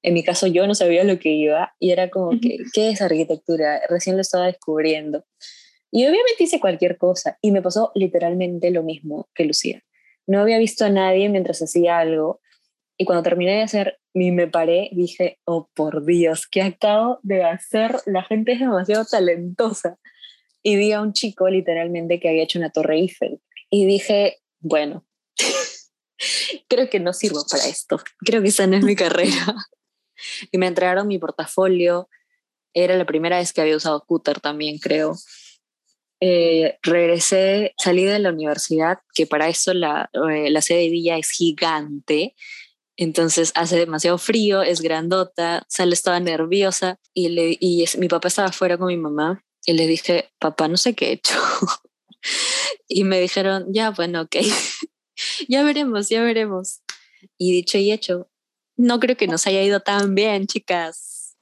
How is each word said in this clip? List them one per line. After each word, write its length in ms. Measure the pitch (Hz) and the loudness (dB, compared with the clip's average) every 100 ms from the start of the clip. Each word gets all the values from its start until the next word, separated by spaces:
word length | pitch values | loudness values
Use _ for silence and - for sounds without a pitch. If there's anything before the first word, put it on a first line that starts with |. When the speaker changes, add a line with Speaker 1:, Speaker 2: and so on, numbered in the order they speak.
Speaker 1:
En 120 | 175 | 0
mi 100 | 170 | 0
caso, 220 | 160 180 190 | 0 0 2
yo 200 | 175 202 | 2 2
no 80 | |
sabía 300 | 208 175 170 | 2 2 4
lo 140 | 196 185 | 2 2
que 100 | 160 | 0
iba 460 | 151 151 156 185 _ | 2 2 0 -4 _
y 120 | 180 | 0
era 180 | 180 185 | 0 0
como 220 | 190 175 226 | -2 -2 0
que, 160 | 233 - | -2 -4
Speaker 2:
Ujú. 80 | - | -4
Speaker 1:
"¿Qué 180 | - 220 | 0 0
es 120 | 208 | 0
arquitectura?". 800 | 190 156 160 160 - 165 151 147 - | 0 0 0 -4 -2 0 0 0 -2
Recién 280 | 175 190 190 | -2 0 -2
lo 60 | |
estaba 240 | 185 180 180 | 0 0 0
descubriendo. 760 | 180 - 156 156 156 151 151 _ _ - - _ _ _ | -2 -4 -2 0 -2 -4 -8 _ _ -20 -20 _ _ _
Y 140 | 226 262 | 2 4
obviamente 380 | 381 494 466 | 4 2 2
hice 160 | 339 349 | 0 2
cualquier 360 | 190 170 180 175 | 0 2 0 2
cosa 400 | 180 180 147 - | 0 0 -4 -2
y 80 | 214 | 2
me 100 | 196 | 2
pasó 320 | 180 214 226 | 2 0 0
literalmente 760 | 202 185 175 170 180 180 175 175 | 0 0 2 0 0 -2 -2 0
lo 120 | 175 | 0
mismo 460 | 160 151 151 151 - | -2 -8 -10 -10 -10
que 100 | - | -2
Lucía. 380 | 156 147 - - _ _ _ _ - | -2 0 -4 -8 _ _ _ _ -2
No 140 | 196 | 2
había 180 | 214 226 | 4 2
visto 260 | 220 - 214 | 0 0 2
a 20 | |
nadie 380 | 196 190 185 202 | 2 4 2 2
mientras 320 | 196 175 165 | 0 -2 -4
hacía 380 | 160 175 175 170 | -2 2 4 4
algo 420 | 160 160 156 - _ _ _ _ _ - | 2 0 -2 -6 _ _ _ _ _ -4
y 80 | |
cuando 180 | 185 175 | 0 2
terminé 340 | 175 175 180 208 | 2 0 2 0
de 60 | |
hacer 360 | 220 208 190 - _ | 0 -2 -2 -6 _
y 160 | 185 180 | 0 2
me 140 | 175 165 | 2 0
paré, 400 | 170 165 170 202 | 0 2 2 0
dije, 460 | 180 175 - 180 - | -2 -4 -2 -4 -4
"Oh, 240 | - 165 - | -6 -6 -6
por 300 | - 151 156 | -6 -4 -2
Dios, 420 | 147 175 165 160 - | 0 2 2 0 -4
¿qué 120 | 190 | -2
acabo 560 | 190 180 208 208 233 247 | -2 0 2 2 2 -2
de 200 | 196 190 | -2 0
hacer? 520 | 170 180 - 214 226 262 - | 0 -2 -4 -2 0 -2 -2
La 160 | 185 | -4
gente 280 | 185 220 226 | -2 -2 0
es 80 | 247 | 0
demasiado 440 | 262 190 185 214 | 0 0 0 0
talentosa". 960 | 220 226 180 170 180 180 226 208 170 - - _ - _ _ _ | 0 2 2 0 -4 -2 -2 -2 -6 -8 -20 _ -20 _ _ _
Y 140 | 208 202 | 0 2
vi 160 | 208 | 2
a 80 | 208 | 2
un 120 | 214 | -2
chico 360 | 202 214 - 185 | -2 -4 0 2
literalmente 720 | 190 180 165 170 175 170 175 | 2 0 -2 -2 -4 -2 0
que 80 | 170 | 2
había 140 | 160 | 2
hecho 140 | 160 175 | 0 -2
una 120 | 160 | -2
torre 260 | 156 156 156 | -2 0 2
Eiffel 420 | 180 - - - _ - _ | 0 -2 -6 -6 _ -20 _
y 160 | 202 190 | 2 4
dije, 520 | 196 - 202 202 - _ _ | 2 2 2 2 -2 _ _
"Bueno, 440 | 160 156 147 170 _ _ _ - | -2 0 0 -8 _ _ _ -6
<laughs> 1300 | 480 539 494 - _ _ _ _ - - - - _ | -2 -2 -6 -12 _ _ _ _ -6 -4 -6 -10 _
creo 200 | 247 254 | 0 2
que 100 | 202 | 0
no 120 | 175 | -2
sirvo 320 | 185 208 147 143 | -2 -4 -4 -4
para 160 | 143 135 | -2 -2
esto. 320 | - - - - _ | -6 -4 -6 -6 _
Creo 220 | - 226 | 0 2
que 60 | 202 | 2
esa 180 | 202 190 | 2 4
no 100 | 190 | 4
es 80 | |
mi 120 | 202 196 | 4 2
carrera". 340 | 175 - 180 | 0 2 0
<laughs> 460 | - 180 240 - _ _ _ _ - - - 202 | 0 -4 -8 -14 _ _ _ _ -20 -16 -14 -6
Y 60 | 185 | -2
me 80 | 185 | 0
entregaron 420 | 175 180 185 208 | 0 0 0 0
mi 100 | 190 | -4
portafolio. 920 | 165 - 160 - 190 180 175 175 185 _ _ _ _ _ _ | -6 -8 -6 0 2 4 2 0 -6 _ _ _ _ _ _
Era 200 | 170 180 185 | 0 2 2
la 80 | 165 | 0
primera 320 | 156 170 180 | -2 0 0
vez 160 | 175 | 0
que 80 | - | 0
había 120 | 156 | 0
usado 300 | 156 160 147 | 0 0 -4
Cúter 340 | _ 165 - 147 | _ -2 0 -2
también, 380 | 147 151 151 151 | -6 -6 -8 -6
creo. 380 | - 156 156 170 - - - _ _ _ _ _ _ _ | -2 0 -2 -6 -14 -20 -20 _ _ _ _ _ _ _
Eh, 560 | 185 175 165 160 160 - | 2 4 4 4 2 0
regresé, 880 | - 175 170 170 - 190 190 202 208 - | 0 2 4 2 2 2 4 2 -2 -2
salí 260 | 185 180 | 0 2
de 140 | 190 208 | 2 2
la 100 | 190 | 0
universidad, 720 | 160 151 151 - 160 160 185 _ | -2 -4 -4 -2 0 0 -2 _
que 120 | - 160 | -2 0
para 220 | 151 156 | 0 0
eso 240 | 160 - | 0 -2
la, 380 | 185 160 147 - - 160 | 0 0 -2 -4 -4 -2
eh, 200 | 151 147 | 0 0
la 100 | 151 | 0
sede 200 | 151 170 | 2 2
de 100 | 170 | 2
Villa 260 | 170 170 165 | 0 0 -2
es 140 | 151 | -4
gigante. 1040 | - 170 151 165 156 151 143 - 151 214 _ - - - _ _ - | 0 0 0 -2 -2 -6 -12 -2 -2 -2 _ -20 -20 -20 _ _ -6
Entonces 520 | 170 156 165 165 160 | -2 0 0 2 0
hace 240 | - 170 175 | 0 0 0
demasiado 400 | 165 156 170 175 | 0 0 0 0
frío, 420 | - 220 208 196 | 0 0 2 2
es 220 | 175 170 | 2 0
grandota, 840 | 165 160 165 185 185 - 170 170 - | 0 -2 0 -2 -2 -2 -2 -4 -6
sales 320 | - 180 170 | 0 2 2
toda 180 | - 175 | 2 0
nerviosa 800 | 180 160 160 196 190 185 185 185 _ | 0 -2 0 2 0 0 -4 -6 _
y, 160 | - 170 | -2 -2
le, 260 | 170 165 165 | 0 0 0
y 240 | 180 170 | 0 2
es, 140 | 165 - | 0 0
mi 120 | 180 | 0
papá 200 | 170 180 | 0 0
estaba 200 | - 190 | 0 -2
afuera 280 | - 185 175 | 0 -2 0
con 120 | 185 | -2
mi 100 | 175 | -2
mamá 440 | 156 147 156 190 _ _ | -4 -2 -2 -4 _ _
y 80 | - | -2
le 140 | 165 160 | 0 2
dije, 420 | 160 - 175 - _ | 0 0 -2 -2 _
"Papá, 300 | 156 156 156 | -4 -2 -2
no 80 | 175 | 0
sé 180 | 247 | 0
qué 120 | 226 - | -2 -4
he 40 | |
hecho". 220 | - - | -2 -2
<laughs> 560 | - - - 180 - _ _ _ _ - - - 539 571 539 _ | -2 -2 -2 -4 -4 _ _ _ _ -8 -4 -4 -4 -6 -8 _
Y 160 | 185 | 0
me 140 | 190 185 | 2 2
dijeron, 420 | 180 - 190 190 185 | 0 0 0 -2 -2
"Ya, 180 | 202 220 | -2 -2
bueno, 300 | 196 175 170 | -2 -4 -4
ok, 160 | 160 170 | -4 -2
<laughs> 1120 | 208 226 - - - _ _ - - - 320 | 0 -2 -6 -8 -14 _ _ -10 -8 -8 -2
ya 160 | 269 | 2
veremos, 460 | 294 285 277 214 202 | 2 0 -2 -2 -2
ya 100 | 226 | 0
veremos". 600 | 233 226 214 185 190 - - - _ _ 185 _ | 0 0 -2 -4 -8 -12 -18 -20 _ _ _ _
Y 140 | 180 | 0
dicho 260 | 180 175 202 | 2 2 0
y 120 | 202 | 0
hecho, 380 | 214 - 180 - _ _ _ _ - | 0 -2 -6 -6 _ _ _ _ 0
no 220 | 240 240 | 2 4
creo 160 | 247 | 2
que 120 | 254 196 | 2 0
nos 200 | 165 202 | 0 0
haya 160 | 190 | 2
ido 180 | 196 202 | 2 2
tan 340 | 202 202 202 | 0 0 2
bien, 320 | 196 214 202 196 | 2 2 0 -2
chicas. 880 | 220 - 175 165 - - - - _ | -6 -4 -4 -4 -10 -18 -18 -20 _